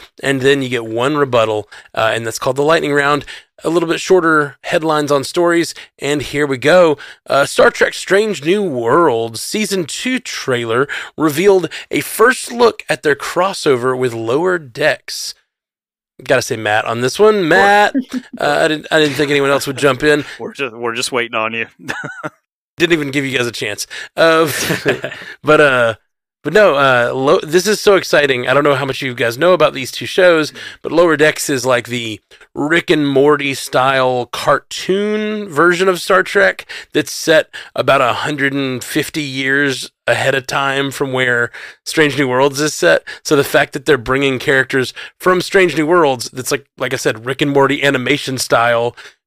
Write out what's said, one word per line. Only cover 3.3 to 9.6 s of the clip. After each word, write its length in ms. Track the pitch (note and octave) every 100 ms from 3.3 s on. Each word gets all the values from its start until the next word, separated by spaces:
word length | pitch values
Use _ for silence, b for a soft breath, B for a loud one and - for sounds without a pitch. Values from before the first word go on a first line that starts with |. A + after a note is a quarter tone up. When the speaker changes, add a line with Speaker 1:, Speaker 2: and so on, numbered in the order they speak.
| B B _
Speaker 1:
A 60 | E3
little 180 | E3+ E3
bit 120 | D#3
shorter 560 | - F#3 E3 D#3 C#3+ -
headlines 480 | - F3 D#3+ D3+ D3
on 140 | C#3+
stories, 500 | C3 F3 E3+ E3+ D#3 - B -
and 240 | C#3 D3
here 240 | - C#3+ D3
we 120 | B2+
go. 380 | C#3 F3+ E3 C#3+ B B -
Uh, 180 | C3+
Star 260 | C#3+ - A#3+
Trek 200 | - -
Strange 520 | - - F#3+ A3 D3+
New 180 | D3 G#3
Worlds 760 | F#3+ B2 A#2 D#3 E3 A2+ A2+ A2+
Season 420 | - G#3+